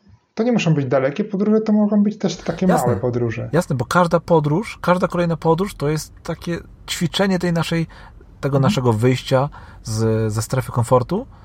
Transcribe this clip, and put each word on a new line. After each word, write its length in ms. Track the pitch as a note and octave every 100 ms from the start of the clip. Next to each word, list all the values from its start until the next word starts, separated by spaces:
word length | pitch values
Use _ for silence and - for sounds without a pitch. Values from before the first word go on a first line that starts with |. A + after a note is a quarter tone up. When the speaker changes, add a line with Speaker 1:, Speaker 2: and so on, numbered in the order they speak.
| _ - _
Speaker 1:
To 100 | -
nie 80 | A#3
muszą 220 | A3 E3
być 120 | D3 B2+
dalekie 380 | C#3 C3+ C#3
podróże, 380 | G#3 F#3 G#3 A3
to 120 | A3
mogą 300 | G#3+ G#3 G#3+
być 140 | G3+ -
też 200 | F#3 -
takie 280 | - E3 F#3
Speaker 2:
Jasne. 220 | D3+ C3
Speaker 1:
małe 120 | G#2
podróże. 500 | B2+ A#2+ A#2 A2+ A2+
Speaker 2:
Jasne, 220 | D3 - C3+
bo 100 | A#2
każda 340 | F3 E3+ E3+
podróż, 600 | - E3 D3 D#3 A3+ -
każda 260 | - F3+ F#3
kolejna 300 | F3 E3+ D#3+
podróż 380 | E3 E3 G3+ -
to 140 | C#3+
jest 240 | D#3 - -
takie 340 | - E3 - E3+ - - -
ćwiczenie 500 | - E3+ - G3 F#3
tej 140 | F3+
naszej, 340 | E3+ D3+ E3 D#3+ - - - - -
tego 160 | C#3+ C#3
Speaker 1:
Mhm. 40 |
Speaker 2:
naszego 320 | C3 A2 B2
wyjścia 560 | G#2+ B2+ B2+ - B2+ C#3+ - - -
z, 500 | - A2 A2 A2 A2
ze 80 | G#2+
strefy 300 | - C3 -
komfortu, 560 | B2+ A2+ B2+ - F#3+ C4+ -